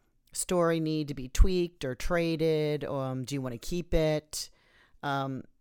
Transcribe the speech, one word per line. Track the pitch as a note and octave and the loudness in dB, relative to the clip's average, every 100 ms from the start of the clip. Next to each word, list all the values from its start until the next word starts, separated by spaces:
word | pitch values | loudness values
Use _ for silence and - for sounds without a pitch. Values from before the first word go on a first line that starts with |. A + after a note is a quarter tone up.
| _ _ _ | _ _ _
story | - - F3+ E3 E3 | -8 0 2 4 2
need | D#3 D#3 D3 | 0 -2 -4
to | |
be | C#3 C3 | -8 0
tweaked | - F#3+ F3+ F3 - C3 | 4 4 4 0 -2 -6
or | B2+ | -4
traded? | - F3 E3 D#3+ D#3+ D#3 D3+ D3 D3 | 0 2 2 2 2 2 2 -2 -4
Um, | C#3 C3 C3 B2 | -4 -4 -4 -4
do | C#3 | -6
you | |
wanna | B2+ A#2+ | -6 -8
keep | - F3 - | -6 -6 0
it? | E3 D#3 D3+ - - - _ _ _ _ - | 2 2 0 -4 -10 -10 _ _ _ _ -10
Um, | C#3+ C#3 C3+ C3 - _ | -4 -2 -4 -6 -10 _